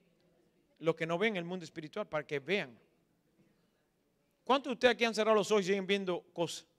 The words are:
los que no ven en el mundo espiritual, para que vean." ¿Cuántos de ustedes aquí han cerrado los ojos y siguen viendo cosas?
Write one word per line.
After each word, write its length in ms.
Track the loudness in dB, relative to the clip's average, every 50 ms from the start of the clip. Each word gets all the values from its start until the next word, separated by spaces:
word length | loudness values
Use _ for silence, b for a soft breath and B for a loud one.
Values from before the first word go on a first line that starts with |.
| _ _ _ _ _ _ _ _ _ _ _ _ _ _ _ -4
los 140 | -2 -2 -2
que 140 | -2 -2
no 100 | -4 -2
ven 120 | -2 -2 -2
en 80 | -2
el 80 | -4 -6
mundo 200 | -6 -8 -10 -10
espiritual, 400 | -12 -14 -14 -14 -10 -10 -10 -8
para 200 | -6 -8 -8 -6
que 120 | -6 -6 -6
vean." 380 | -2 -2 -2 -2 -2 -6 -12 -20 _ _ _ _ _ _ _ _ _ _ _ _ _ _ _ _ _ _ _ _ _ _ _ _ _ _ _ _ _ _ _ _ _
¿Cuántos 260 | 0 0 0 0 -2
de 40 | 0
ustedes 200 | 4 4 4 4
aquí 120 | 4 0
han 100 | 0 0
cerrado 200 | 0 2 4 4
los 140 | 4 4 4
ojos 120 | 2 2 2
y 40 |
siguen 200 | 2 0 0 0
viendo 340 | 0 0 0 0 -2 -4 -4 -6 _
cosas? 360 | -4 -4 -4 -4 -4 -8 -14 _ _